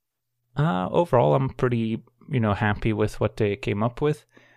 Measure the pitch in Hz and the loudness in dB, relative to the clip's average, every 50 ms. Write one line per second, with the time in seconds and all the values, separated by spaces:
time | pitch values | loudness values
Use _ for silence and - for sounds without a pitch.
0 | _ _ _ _ _ _ _ _ _ _ _ - 143 165 180 180 - - - 160 | _ _ _ _ _ _ _ _ _ _ _ -2 0 0 0 -2 -4 0 0 0
1 | 175 - - 120 127 147 147 139 135 131 - - - 127 123 117 113 110 110 - | 0 4 4 4 4 4 2 2 0 -2 -2 -2 -2 0 0 0 -2 -2 -4 -6
2 | - _ _ _ - - 151 123 113 107 101 - 117 104 101 - - 113 107 104 | -8 _ _ _ -12 -4 -2 0 0 0 0 2 0 0 0 0 0 -2 0 0
3 | 107 107 - - 117 107 - - 113 101 101 98 - 113 107 101 107 120 120 - | 0 -2 0 -2 -2 -2 0 0 0 0 0 -2 -4 -4 -2 -2 -2 -4 -2 -2
4 | 147 147 151 - _ _ _ - _ _ _ | -2 -2 -2 -2 _ _ _ -20 _ _ _